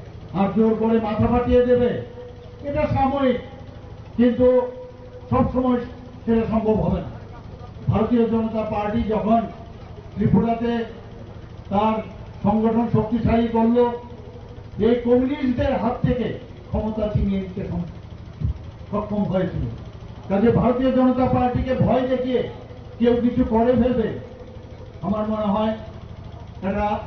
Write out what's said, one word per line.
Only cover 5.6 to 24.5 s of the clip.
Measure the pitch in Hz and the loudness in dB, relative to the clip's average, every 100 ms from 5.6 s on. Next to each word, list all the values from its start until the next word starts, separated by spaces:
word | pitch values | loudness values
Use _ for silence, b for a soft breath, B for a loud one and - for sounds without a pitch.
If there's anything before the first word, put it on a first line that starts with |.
| 254 240 - - - - 226 | 2 2 -2 -12 -16 -8 0
সেটা | 226 208 | 2 2
সম্ভব | 220 214 202 | 0 2 2
হবে | 170 175 | 2 -2
না। | 120 - - - - - - - - | -4 -12 -14 -16 -16 -16 -16 -8 0
ভারতীয় | 202 - 240 214 | 2 4 4 4
জনতা | 226 220 220 | 2 0 -2
পার্টি | 208 208 208 233 | -2 -2 0 0
যখন | 208 196 202 226 196 - - - - - - - | 0 0 4 2 2 -8 -16 -16 -16 -16 -10 -2
ত্রিপুরাতে | - 214 226 233 233 233 220 - - - - - - - - | 4 4 4 0 0 -2 -4 -10 -16 -16 -16 -16 -16 -14 -2
তার | 196 220 220 - - - - | 0 2 0 -4 -12 -14 -2
সংগঠন | 190 220 226 226 233 | 2 4 4 2 2
শক্তিশালী | 214 - 233 220 233 226 | 2 2 2 2 4 4
করলো, | 226 226 240 240 - - - - - - - - - | 4 4 6 4 2 -10 -16 -16 -16 -16 -16 -10 0
এই | 220 247 | 4 4
কমিউনিস্টদের | 240 247 262 294 254 262 269 208 | 4 4 4 0 0 2 2 2
হাত | 226 - 247 | 0 0 0
থেকে | 226 175 - - - - | 0 -2 -6 -12 -18 -6
ক্ষমতা | 214 214 214 208 | -4 -2 -2 0
ছিনিয়ে | - 202 196 | 0 0 -2
নিতে | 180 196 185 | -4 -8 -6
সম-, | 175 170 - - - - - - - - - - | -6 -8 -10 -16 -16 -16 -6 -4 -4 -10 -16 -8
সক্ষম | 208 208 202 | -6 -4 -2
হয়েছিল। | 175 185 160 156 120 - - - - - - | 0 0 -2 -2 -6 -8 -14 -16 -16 -12 -4
কাজে | 202 233 | 2 4
ভারতীয় | - 240 247 262 | 4 4 2 2
জনতা | 254 254 254 247 | 4 4 4 2
পার্টিকে | 247 247 254 254 | 4 2 0 0
ভয় | 254 - 254 254 | 2 2 2 2
দেখিয়ে | 254 254 233 - - - - - - | 0 0 0 -2 -8 -16 -16 -12 2
কেউ | 240 240 | 4 4
কিছু | 240 247 | 2 2
করে | 247 226 240 | 2 4 4
ফেলবে, | 240 247 226 214 - - - - | 4 4 2 0 -4 -12 -16 -16